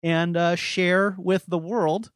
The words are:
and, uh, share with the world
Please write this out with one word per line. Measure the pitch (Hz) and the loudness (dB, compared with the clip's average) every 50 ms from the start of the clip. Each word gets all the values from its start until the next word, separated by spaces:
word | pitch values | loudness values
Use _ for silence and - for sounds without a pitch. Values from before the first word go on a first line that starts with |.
| - | 0
and, | 165 165 165 170 170 170 | 0 0 2 0 0 0
uh, | 170 170 170 175 | 0 2 2 0
share | 170 - - - - 185 175 180 185 196 202 196 190 | 0 -2 -6 -2 0 2 2 4 2 2 0 -2 -4
with | 180 180 190 190 - - | -2 0 0 0 0 -2
the | 170 | -4
world | 175 160 170 165 160 160 156 156 202 226 - _ | -4 -4 -4 -4 0 0 0 0 -2 -4 -8 _